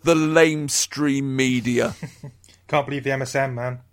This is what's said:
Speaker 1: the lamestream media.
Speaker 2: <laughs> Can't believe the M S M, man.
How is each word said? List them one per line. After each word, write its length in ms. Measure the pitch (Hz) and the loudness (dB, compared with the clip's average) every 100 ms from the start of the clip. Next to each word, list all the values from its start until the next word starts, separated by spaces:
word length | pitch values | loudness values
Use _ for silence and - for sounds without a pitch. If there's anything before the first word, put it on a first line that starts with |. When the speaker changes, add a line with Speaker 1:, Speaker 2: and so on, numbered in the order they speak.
Speaker 1:
the 120 | 156 156 | 2 4
lamestream 1080 | 156 160 165 151 147 - - 143 147 139 | 4 4 4 2 -4 -4 -4 -2 0 0
media. 720 | 139 131 131 123 117 120 - - 143 - 139 | -2 0 2 0 0 0 -2 -4 -14 -16 -20
Speaker 2:
<laughs> 360 | - - _ - | -20 -20 _ -4
Can't 180 | 151 127 | -2 -2
believe 180 | 143 | -4
the 80 | 131 | -2
M 100 | 135 | -2
S 140 | 131 139 | -2 -2
M, 200 | 135 120 | -2 -4
man. 240 | 123 127 - | -6 -8 -14